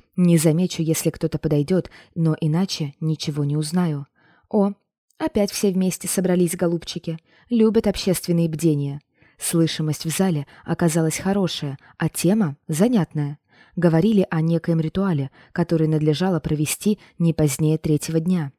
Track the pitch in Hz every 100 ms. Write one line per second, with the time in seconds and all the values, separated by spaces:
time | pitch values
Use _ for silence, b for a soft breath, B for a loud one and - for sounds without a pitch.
0 | b - 175 165 160 160 180 - 156 160
1 | 165 - 160 151 156 147 147 185 - B
2 | B - 160 156 156 160 190 - 143 -
3 | 160 151 - 147 143 151 151 180 175 147
4 | 139 b b b b 214 202 202 _ _
5 | _ - 311 220 202 - 202 185 185 -
6 | - - 180 180 175 175 175 170 - -
7 | - 160 b b b 233 220 220 214 190
8 | 202 170 - 170 165 156 165 147 143 143
9 | _ b b b - 165 160 - 156 151
10 | 160 151 190 151 143 B - 165 170 165
11 | 160 - 190 202 175 - 147 135 b b
12 | 160 - 170 220 165 139 - 156 233 233
13 | 156 151 143 151 _ b b - 170 160
14 | 208 208 185 165 160 165 175 165 156 190
15 | 196 147 135 b b - 170 165 156 156
16 | 151 147 185 165 - 151 151 - 202 214
17 | b b 170 156 151 135 156 156 156 147
18 | - 160 165 180 143